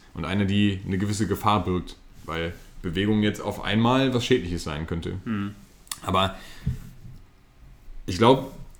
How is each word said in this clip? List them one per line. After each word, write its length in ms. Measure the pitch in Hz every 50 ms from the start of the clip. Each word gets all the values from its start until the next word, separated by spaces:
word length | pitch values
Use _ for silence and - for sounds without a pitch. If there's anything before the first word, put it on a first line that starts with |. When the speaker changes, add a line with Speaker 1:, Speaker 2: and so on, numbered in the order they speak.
| - - -
Speaker 1:
und 100 | - 82
eine, 220 | 73 92 104 101
die 340 | 95 98 101 104 101 98 95 95
eine 140 | 95 98 92
gewisse 300 | 104 104 104 98 110 92
Gefahr 360 | 98 95 - 110 104 107 87
birgt, 300 | 92 90 90 82 - - - - - - - -
weil 260 | - 80 82 85 85 90 - - - - - -
Bewegung 400 | 92 80 92 98 104 110 107 104
jetzt 180 | 104 101 -
auf 220 | - 104 98 - -
einmal 500 | - 104 110 113 117 127 131 135 131 123
was 120 | 120 117
Schädliches 380 | - 127 123 87 85 87 85 -
sein 240 | 85 76 76 80 82
könnte. 240 | 87 85 85 92 92 95 -
Speaker 2:
Hm. 280 | 120 113 101 101 101 104 - - - - - - - - - -
Speaker 1:
Aber 300 | - 92 92 95 - - - - - - - - - - - - - - - - - - - - - - - - - - - - - - - - - - - -
ich 120 | - 92 87
glaub, 340 | 113 117 135 135 - - - - - - -